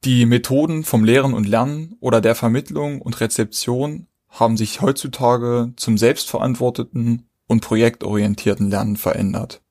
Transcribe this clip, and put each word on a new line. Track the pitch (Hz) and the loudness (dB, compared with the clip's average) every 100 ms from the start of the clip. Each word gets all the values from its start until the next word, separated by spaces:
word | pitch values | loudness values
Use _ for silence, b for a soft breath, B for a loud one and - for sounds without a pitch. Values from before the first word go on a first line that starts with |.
| 131 | 2
Die | 123 117 | 4 6
Methoden | 117 - 131 160 160 | 4 2 0 2 -2
vom | 156 113 | 0 2
Lehren | 110 127 135 | 4 4 2
und | 117 101 | 0 0
Lernen | 113 131 151 160 208 | 0 0 -4 -12 -8
oder | 127 113 | 0 2
der | 113 120 | 4 2
Vermittlung | 120 120 - - 147 139 | 0 0 -2 -6 -6 -6
und | - 113 | -10 -4
Rezeption | 113 - 110 - - 123 147 156 - _ _ | -4 -2 -4 -4 -4 -2 -4 -8 -16 _ _
haben | - 117 113 | -2 0 2
sich | 107 - | -2 0
heutzutage | 196 139 143 127 123 123 120 120 120 120 | 0 0 -6 -2 2 2 0 -2 -2 -6
zum | - 107 | -2 2
selbstverantworteten | 117 - - - 131 127 123 123 - - 117 117 _ _ _ | 4 2 -4 -2 -2 0 -2 -2 -6 -4 -2 -2 _ _ _
und | 113 | 0
projektorientierten | - 110 117 - - 104 104 101 - 101 101 | 2 2 2 2 -4 -2 0 0 -2 0 0
Lernen | 98 104 101 | 0 -2 -2
verändert. | - - 98 - - - _ | -2 -2 -2 -2 -8 -12 _